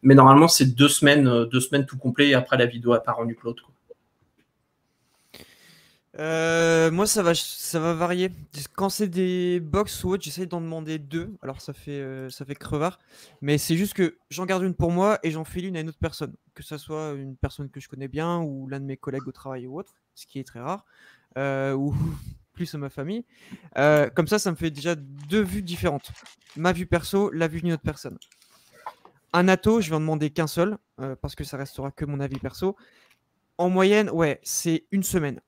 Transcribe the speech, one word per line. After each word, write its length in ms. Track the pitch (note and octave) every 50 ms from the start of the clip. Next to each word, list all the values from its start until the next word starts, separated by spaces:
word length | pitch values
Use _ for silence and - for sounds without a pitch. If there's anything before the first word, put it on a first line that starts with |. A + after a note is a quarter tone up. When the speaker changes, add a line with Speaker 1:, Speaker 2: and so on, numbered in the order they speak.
| -
Speaker 1:
Mais 100 | C3 C3+
normalement, 340 | C#3 C3 C3 C3+ C#3+ D#3+
c'est 280 | E3 - - C#3+ C3 A#2+
deux 140 | A#2+ C#3 C#3+
semaines, 380 | C#3+ - D3+ C#3+ C#3+ D3 C#3
euh, 180 | B2+ A#2+ A#2 A#2
deux 140 | A#2 A#2+ B2+
semaines 280 | B2 - - C#3+ C#3
tout 100 | C#3 -
complet. 300 | B2+ - B2+ A#2 - C#3+ C#3+
Et 60 | C3+
après, 200 | B2+ B2 - -
la 120 | B2+ B2
vidéo, 260 | A#2 A#2+ A#2 A#2+ A#2+ A#2+
elle 80 | A2+
part 160 | - - A2+
en 100 | A#2 A#2
upload, 320 | A#2 A2+ - - A#2 A#2 -
quoi. 100 | _ _ _ _ _ _ - _ _ _ _ _ _ _ _ _ _ _ _ _ _ _ _ _ _ _ _ _ _ _ _ _ _ _ - - - _ _ _ _ - - _ _ _ _ _ _ _ _ -
Speaker 2:
Euh, 720 | D3+ D#3 D#3+ D#3+ D#3+ E3 E3 E3 E3 E3 E3 E3 D#3+ E3
moi, 160 | D#3+ F3 G3+
ça 160 | G#3+ - G#3+ F#3+
va, 100 | E3+ E3+
ça 460 | E3 - - - - - - - E3
va 160 | D#3 E3+ E3+
varier. 340 | D#3+ F3 E3+ F3+ F3+ F#3 F#3 F3 D#3+ D3+ - - D3+ C#3 - _
Quand 140 | - F#3+ G3
c'est 180 | F#3 - G#3+
des 520 | F#3+ E3 F3+ F#3 F3+ F3+ F3+ F3+ F3+ F3+ F3+
box 440 | E3+ D3+ D3 G3 G#3 G3+ - - -
ou 60 | F3+
autre, 120 | F#3+ G3 -
j'essaye 220 | D#3 C#3+ F3 F#3
d'en 160 | F3 - F3
demander 380 | E3 E3 D#3+ E3 D#3 D3+ D#3+ D#3+
deux. 340 | D3 C#3 D3 E3+ E3+ G#3+ G#3 -
Alors, 180 | - C3 C3+ -
ça 140 | - - C#3
fait, 160 | - - D3+
euh, 380 | C#3+ C#3+ C3+ C3 C3 C3 C3 C3
ça 160 | - - C#3
fait 80 | C3 C#3
crevard. 460 | - - - - D3 D3+ F3+ F#3 _ _ _ _ - - - _ _
Mais 160 | - C#3 D3+
c'est 180 | D3 - - E3
juste 200 | E3 G3+ G3 -
que 220 | - F#3 D#3+ - _ _ _
j'en 160 | C#3 D3 F#3
garde 160 | F#3 F#3+ F#3
une 140 | F#3 F#3+ E3+
pour 160 | - - E3+
moi 260 | E3+ F3 F#3+ G#3 G#3+ - -
et 80 | E3
j'en 120 | D#3 D#3+ D#3+
file 220 | - - F3+ F3
une 100 | G3 F#3
à 40 | D#3+
une 100 | D#3 D#3+
autre 80 | D#3 _
personne. 360 | - D#3+ - - D#3 C3 - _ _ _ _
Que 80 | -
ça 160 | D3 - D#3
soit 360 | D3 D3 - D#3 D#3 D#3 D3+ C#3+
une 220 | C#3 C3+ C3+ C3
personne 320 | _ - C#3+ - - C#3+ C3+
que 100 | _ C#3
je 100 | C3 _
connais 180 | - C3 C#3
bien 300 | C3+ B2+ D3 D#3+ E3+ F3 E3+
ou 260 | E3 D3+ C3+ C3+ C3+
l'un 120 | C3 C3+ C#3
de 60 | C#3
mes 100 | C#3 C3+
collègues 320 | - - D3 C3 C3+ B2+
au 40 | C3
travail 340 | B2+ - - C3+ C3 C3 B2
ou 140 | B2+ C3 E3
autre, 140 | G3 _ _ _ _ _ _
ce 140 | - -
qui 100 | _ _
est 60 | C3+ C3
très 160 | - _ A#2
rare, 260 | A#2+ C#3+ F#3 G#3 _ _ _ _ _ - _ _ _ _ _ C3
euh, 340 | C3+ C#3 C3+ C3+ C3+ C3+ C3+
ou 220 | C3+ C#3 D3 C#3+ - D#3 D#3+ - - -
<laughs> 280 | - - - _ _ _
plus 200 | - F3 D#3 -
à 20 |
ma 140 | D3+ C#3+ C3+
famille. 340 | _ - C#3 D#3+ G#3 A#3 A#3+ _ _ _ - - - - _ E3 _ -
Euh, 280 | C#3 D3 D3+ D3+ D3 -
comme 160 | - - E3
ça, 100 | D3+ G#3
ça 140 | G#3+ - G3
me 40 | E3
fait 140 | - E3+ E3
déjà 240 | D3 C#3+ C#3 E3+ E3+
deux 480 | D3+ C#3 C3+ C#3 C#3+ D3 D3 F3 G#3+
vues 220 | G#3 F#3 F#3 G#3 G3
différentes. 480 | E3+ F3 - - F3+ C#3+ C3+ _ - - - - - - _ _ _ -
Ma 180 | D3 D#3+ F3+ F#3
vue 120 | F3 F3+
perso, 460 | - - F3 - - - G3 G3+ G3+
la 160 | - D#3+ E3
vue 140 | D#3+ D#3 E3+
d'une 120 | D#3+ F3 E3
autre 80 | D3
personne. 380 | _ - D3 - - C3 - - - _ _ _ _ _ _ _ _ _ _ - - - - _ _ - _ _ _ _ -
Un 120 | F3 F3+
atto, 340 | F#3+ F#3 F#3 - G#3+ A3 A#3
je 80 | G3 D#3
vais 60 | D#3+
en 40 | D#3
demander 300 | D#3 D#3 D#3 D3+ D3+ D3+
qu'un 160 | D3 - E3
seul, 320 | D3 - E3+ E3+ G#3 G#3+ - _ _ _ -
euh, 140 | C3 C3+ C3 -
parce 140 | - C#3+ -
que 100 | - D3
ça 140 | C3+ -
restera 320 | C3 C3+ C3 - - C3+ C#3
que 160 | - - D#3
mon 140 | C#3+ D3 C#3
avis 180 | C#3 C3+ C3+
perso. 380 | C3 - C3+ - - - F#3+ G3+ _ _ _ _ _ _ _ _ _ _ _ _ _ _ _ _
En 120 | - F3 F3+
moyenne, 400 | F3+ F#3 F#3+ G3 G#3 G#3+ G#3+ F#3+
ouais, 280 | - E3 E3 D3+ C3+ - _
c'est 400 | - - - - E3 D#3+ D#3 _ _
une 100 | - G3
semaine. 400 | F#3 - - - D3+ C#3+ A#2+ - _